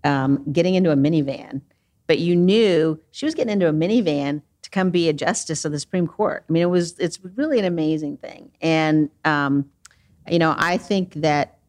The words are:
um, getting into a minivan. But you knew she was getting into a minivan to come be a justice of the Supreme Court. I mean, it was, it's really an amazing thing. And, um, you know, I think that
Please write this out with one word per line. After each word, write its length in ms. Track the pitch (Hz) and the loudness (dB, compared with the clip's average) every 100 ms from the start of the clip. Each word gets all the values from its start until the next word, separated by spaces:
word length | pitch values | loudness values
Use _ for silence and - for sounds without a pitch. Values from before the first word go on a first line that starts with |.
um, 400 | 143 143 135 139 147 | 0 0 2 0 0
getting 240 | 147 175 185 | 0 2 2
into 160 | 180 | 2
a 60 | 143 | 2
minivan. 640 | 143 165 139 131 - 135 _ _ _ _ - | 2 2 -2 -6 -12 -14 _ _ _ _ -2
But 120 | 160 | 0
you 160 | 170 175 | 2 4
knew 640 | 175 214 220 170 160 156 _ | 4 4 4 2 0 -2 _
she 140 | - 302 | -8 -6
was 100 | 320 | -4
getting 180 | 247 | -2
into 160 | 202 175 | 0 2
a 40 | |
minivan 680 | 151 170 233 185 143 139 147 _ _ | 2 2 2 0 -2 -4 -6 _ _
to 60 | - | -6
come 200 | 196 185 | -2 0
be 180 | 175 165 | 2 0
a 60 | |
justice 500 | 151 151 220 - 156 | 0 -2 -4 -6 -6
of 80 | 160 | -6
the 80 | 147 | -8
Supreme 280 | - 185 170 | -6 -4 -4
Court. 360 | - 214 - - | -2 -4 -4 -4
I 40 | |
mean, 100 | 165 | 0
it 80 | 175 | 2
was, 300 | 180 170 - | 0 -2 -4
it's 200 | 170 - | -6 -6
really 340 | 185 202 311 262 | -14 -6 -2 0
an 60 | |
amazing 540 | 190 170 156 156 151 147 | 0 -2 -2 -2 -4 -10
thing. 340 | - - - _ | -14 -18 -20 _
And, 480 | 160 160 156 156 147 _ | 0 2 2 2 2 _
um, 460 | 160 147 143 143 139 _ - _ _ _ - | -2 0 0 0 -2 _ -20 _ _ _ -2
you 100 | 170 | 2
know, 140 | 160 - | 2 2
I 180 | 165 180 | 0 -2
think 380 | - 202 180 | -2 -2 -2
that 460 | 151 156 147 - _ | -2 0 0 -2 _